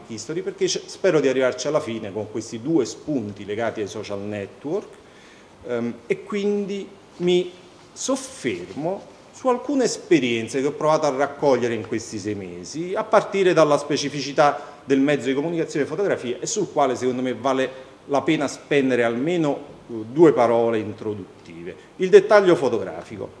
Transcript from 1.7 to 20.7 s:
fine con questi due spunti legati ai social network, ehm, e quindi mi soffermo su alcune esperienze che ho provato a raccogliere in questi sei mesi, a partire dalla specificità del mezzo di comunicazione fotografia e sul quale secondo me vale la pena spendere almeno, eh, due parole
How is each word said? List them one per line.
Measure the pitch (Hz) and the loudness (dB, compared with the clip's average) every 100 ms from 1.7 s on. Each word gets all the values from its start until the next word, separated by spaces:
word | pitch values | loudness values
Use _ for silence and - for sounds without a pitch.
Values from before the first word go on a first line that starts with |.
| 151 | -2
fine | - 113 107 | -4 -6 -8
con | 95 104 | -8 -8
questi | 117 107 117 | -8 -10 -8
due | 123 160 | 0 0
spunti | 113 - - 143 104 101 | 0 -4 -6 -4 -4 -8
legati | 101 104 113 107 | -8 -4 -4 -4
ai | 98 | -6
social | 110 98 101 | -8 -8 -8
network, | 104 104 98 - 139 190 - - - - - - - - - | -6 -8 -8 -10 -8 -6 -8 -16 -20 -20 -20 -20 -20 -18 -6
ehm, | 120 117 117 - | -4 -4 -6 -6
e | 196 | -6
quindi | - 208 202 208 196 202 - - - - | -4 -4 -2 -2 -4 -6 -10 -16 -20 -4
mi | 175 180 180 - - - - | 0 2 0 -8 -20 -20 -20
soffermo | - - 262 - - 127 92 90 95 160 202 - - - | -10 -4 -4 -6 -8 -6 -6 -8 -8 -6 -6 -10 -20 -20
su | - 262 | -6 -2
alcune | 247 247 285 | 0 0 0
esperienze | 233 - - 165 123 117 113 139 | 0 -2 2 4 4 0 -2 -2
che | 139 | -2
ho | |
provato | 143 156 156 151 | 0 2 2 2
a | |
raccogliere | 131 139 - 147 127 120 | 0 -2 0 2 4 2
in | 113 104 | -2 -4
questi | 113 - 110 | -6 -6 -8
sei | 101 101 | -6 -6
mesi, | 92 87 90 147 175 | -8 -12 -10 -8 -4
a | 202 | -4
partire | 220 214 202 196 185 | 2 4 4 2 4
dalla | 170 151 143 | 6 6 4
specificità | - 139 143 147 131 139 147 143 - - | 0 -2 -2 -6 -2 4 4 2 -6 -12
del | - 139 | 0 2
mezzo | 139 143 120 | 4 2 0
di | |
comunicazione | 135 156 170 151 160 131 | -2 -2 -2 -2 -2 -2
fotografia | 156 202 127 123 - | -2 -2 -2 -4 -6
e | - | -4
sul | 214 185 | -4 -2
quale | 151 135 | 0 0
secondo | 117 127 127 | 2 -2 -2
me | 127 | -2
vale | 113 131 131 131 - - - - | -2 -2 0 -2 -6 -18 -20 -4
la | 139 | -2
pena | 135 156 139 | 0 0 -2
spendere | - - 147 131 123 | -6 -2 2 4 2
almeno, | 117 117 147 175 151 135 - - - | 2 0 0 0 0 -2 -6 -18 -12
eh, | 117 110 | -10 -4
due | 135 170 | 6 8
parole | 139 117 117 117 | 8 4 4 2